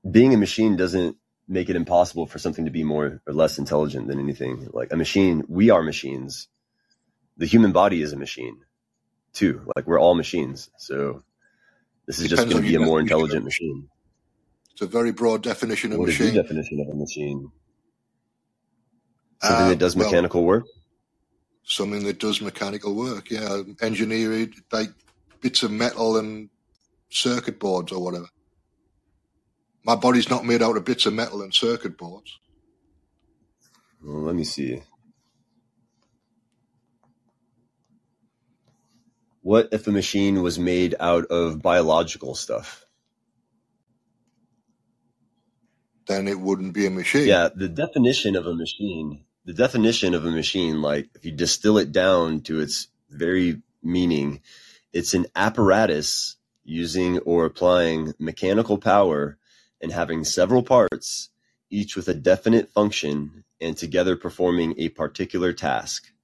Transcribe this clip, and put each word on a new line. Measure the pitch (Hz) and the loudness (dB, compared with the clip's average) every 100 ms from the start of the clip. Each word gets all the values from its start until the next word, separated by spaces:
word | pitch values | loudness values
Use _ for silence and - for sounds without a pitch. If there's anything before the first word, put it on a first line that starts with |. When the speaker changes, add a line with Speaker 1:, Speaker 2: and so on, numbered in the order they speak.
| 95 | 4
Speaker 1:
Being | 107 131 | 6 8
a | 117 | 6
machine | 98 - 110 90 | 2 2 2 2
doesn't | 90 92 87 - _ _ - | 0 0 -2 -4 _ _ -6
make | 92 90 | -4 -2
it | 87 | -2
impossible | 85 87 87 85 78 | 2 2 2 -2 -8
for | 76 | -6
something | 87 78 80 | -6 -4 -6
to | |
be | 78 | -4
more | 76 76 73 - - | -2 -2 -2 -6 -6
or | |
less | 73 80 - | 2 2 0
intelligent | 71 76 76 67 53 | -2 0 0 -4 -6
than | 69 | -4
anything. | 69 69 64 64 65 | -4 -6 -8 -8 -10
Like, | 58 60 | -8 -4
a | 82 | -4
machine, | 80 101 95 82 - | 0 2 4 2 -2
we | 87 110 | 4 6
are | 95 | 6
machines. | 80 73 67 67 67 - - _ _ _ _ _ _ _ _ - | 4 -6 -8 -10 -10 -14 -16 _ _ _ _ _ _ _ _ -8
The | 85 | 4
human | 113 107 | 6 6
body | 90 98 87 | 6 4 2
is | 73 | -4
a | 71 | -6
machine, | 69 - 62 57 _ _ _ _ _ _ _ | -10 -10 -12 -14 _ _ _ _ _ _ _
too. | - 95 65 - - | 0 0 0 -6 -6
Like, | - | 2
we're | 82 | 4
all | 85 85 | 6 4
machines. | 78 87 67 69 - _ | 0 -4 -4 -8 -18 _
So | - 67 71 - _ _ _ _ _ _ _ _ - | -10 -6 -6 -6 _ _ _ _ _ _ _ _ -12
this | - | -6
is | 80 | 0
just | 85 | 2
Speaker 2:
Depends | 117 | 4
Speaker 1:
gonna | 82 | 2
Speaker 2:
on | 71 | 2
Speaker 1:
be | |
Speaker 2:
your | 80 | 2
Speaker 1:
a | 80 | 4
more | 80 | 2
Speaker 2:
definition | 78 80 78 78 | 2 2 2 -2
of | |
Speaker 1:
intelligent | 67 | -4
Speaker 2:
machine. | - 82 69 | -6 -6 -8
Speaker 1:
machine. | 71 _ _ _ _ _ _ _ _ | -14 _ _ _ _ _ _ _ _
Speaker 2:
It's | - | -8
a | 95 | -4
very | 117 117 | 0 0
broad | - 117 110 | 2 0 0
definition | 117 107 117 107 113 | -2 -4 -2 -2 -2
of | 82 | 0
Speaker 1:
What | 90 | 0
is | - | 2
your | - | 4
Speaker 2:
machine. | 107 | 2
Speaker 1:
definition | - 78 - 76 | 0 -6 -6 -8
of | 71 | -6
a | 73 | -8
machine? | 71 76 73 71 67 _ _ _ _ _ _ _ _ _ _ _ _ _ _ _ _ _ _ _ | -8 -8 -8 -8 -12 _ _ _ _ _ _ _ _ _ _ _ _ _ _ _ _ _ _ _
Something | 107 117 104 | 0 4 4
Speaker 2:
Uh, | |
Speaker 1:
that | 85 | 4
does | 90 90 | 2 2
Speaker 2:
well, | 90 | 4
Speaker 1:
mechanical | 87 87 87 85 | 4 2 2 4
work? | 107 - _ _ _ _ _ _ _ _ _ | 4 0 _ _ _ _ _ _ _ _ _
Speaker 2:
something | - - 101 104 101 | -8 -4 -4 -2 -4
that | 92 | -4
does | 107 104 | -4 -4
mechanical | 104 - 98 104 104 101 | -6 -8 -8 -6 -6 -6
work, | 127 107 - | -6 -8 -8
yeah. | 110 107 98 95 104 | -8 -6 -6 -8 -6
Engineered, | 113 104 110 113 110 110 113 - _ | -4 -2 -2 -2 -2 -2 -4 -8 _
like, | 110 107 _ _ _ _ _ | -6 -6 _ _ _ _ _
bits | 127 - | -2 -2
of | 117 | -2
metal | 107 117 - 113 110 | 0 -2 0 2 2
and | 107 107 107 _ _ _ _ _ _ | -2 -10 -16 _ _ _ _ _ _
circuit | - 123 123 - 104 | -4 -2 -2 -6 -6
boards | 101 92 87 | -2 -2 -4
or | 95 | -6
whatever. | 90 87 87 _ _ _ _ _ _ _ _ _ _ _ _ _ _ _ | -6 -8 -12 _ _ _ _ _ _ _ _ _ _ _ _ _ _ _
My | - 113 | 0 2
body's | 123 123 117 | 4 4 2
not | 127 | -2
made | 120 117 | 2 2
out | 117 107 | 2 2
of | |
bits | 92 120 110 | -2 0 0
of | |
metal | 107 120 101 | 0 -6 -8
and | 98 | -2
circuit | - 117 117 98 85 | 0 0 -2 -6 -12
boards. | 87 98 - - _ _ _ _ _ _ _ _ _ _ _ _ _ _ _ _ | -18 -18 -20 -20 _ _ _ _ _ _ _ _ _ _ _ _ _ _ _ _
Speaker 1:
Well, | 73 76 | -12 -6
let | 78 87 | -4 -2
me | |
see. | 76 - 67 65 - _ _ _ _ _ _ _ _ _ _ _ _ _ _ _ _ _ _ _ _ _ _ _ _ _ _ _ _ _ _ _ _ _ _ _ _ _ _ _ _ _ _ _ _ _ | -4 -6 -6 -8 -12 _ _ _ _ _ _ _ _ _ _ _ _ _ _ _ _ _ _ _ _ _ _ _ _ _ _ _ _ _ _ _ _ _ _ _ _ _ _ _ _ _ _ _ _ _
What | 92 113 - | 4 4 4
if | 107 107 | -2 0
a | |
machine | 101 92 101 101 98 | 0 0 0 2 2
was | 87 80 | 0 -2
made | 90 90 90 82 | 0 2 2 0
out | 85 85 82 | 2 2 2
of | 85 85 78 | 0 0 0
biological | 90 87 78 80 85 - 65 - | 2 4 4 2 0 -6 -10 -10
stuff? | - 57 - - _ _ _ _ _ _ _ _ _ _ _ _ _ _ _ _ _ _ _ _ _ _ _ _ _ _ _ _ _ _ _ _ - | -8 -8 -8 -20 _ _ _ _ _ _ _ _ _ _ _ _ _ _ _ _ _ _ _ _ _ _ _ _ _ _ _ _ _ _ _ _ -4
Speaker 2:
Then | 98 98 | -2 -2
it | 95 | -2
wouldn't | 95 95 95 | -2 -2 -2
be | 95 98 | -2 -2
a | |
machine. | 92 87 139 135 | -2 0 2 4
Speaker 1:
Yeah, | 92 85 | 4 2
the | 95 98 | -2 -6
definition | 85 165 143 120 - 107 95 | -4 -2 2 4 4 0 -2
of | 85 | -2
a | 85 | -6
machine, | 80 - 104 82 76 73 _ _ - | -8 -8 -8 -6 -8 -12 _ _ -12
the | |
definition | 82 101 110 110 113 95 | 0 0 2 2 2 0
of | 87 82 | 0 -2
a | |
machine, | 80 76 95 85 78 | -2 -2 -2 -2 -2
like, | 76 73 71 - | -2 -4 -6 -14
if | 82 | -12
you | |
distill | 76 85 - 104 107 | -4 -2 2 4 4
it | 73 | 4
down | 92 92 90 82 78 | 2 4 4 2 -4
to | - 80 | -4 -4
its | 73 - - _ _ | -4 -6 -10 _ _
very | 73 82 92 87 76 _ _ | -6 -2 0 0 -2 _ _
meaning, | 80 90 90 76 71 71 _ - - _ _ | -4 0 0 0 -2 -6 _ -20 -20 _ _
it's | 85 - | -6 -2
an | 92 87 - | -2 -2 -2
apparatus | 104 110 101 98 107 76 78 - - - _ _ | -2 2 2 4 2 0 -4 -6 -8 -12 _ _
using | - 82 85 90 90 90 | -12 -8 -4 -2 0 -2
or | - 85 80 | 0 0 0
applying | - 90 90 82 80 78 - | 2 2 4 2 0 -6 -8
mechanical | 80 - 95 101 113 101 | -10 -4 0 0 0 0
power | 107 101 95 73 73 - _ _ _ _ | 2 4 4 0 -4 -8 _ _ _ _
and | 80 | -8
having | 85 82 82 | -4 -4 -4
several | 76 - 92 127 | -4 0 2 2
parts, | 123 127 95 - - - - _ _ _ _ | 4 4 4 -2 -8 -10 -12 _ _ _ _
each | 104 104 - | -6 -6 -6
with | 92 | -4
a | |
definite | 80 87 92 113 113 - | 0 2 2 4 2 2
function | - 104 - 73 73 73 - _ _ | 0 0 -2 -4 -6 -8 -14 _ _
and | 82 76 | -8 -8
together | 82 90 92 87 | -2 0 2 0
performing | 87 - 90 87 82 80 | -4 -2 0 2 0 -2
a | 82 | -6
particular | - 76 - 92 92 90 | -4 -8 -6 -6 -2 -2
task. | 82 76 58 - - _ _ | -2 -4 -4 -6 -12 _ _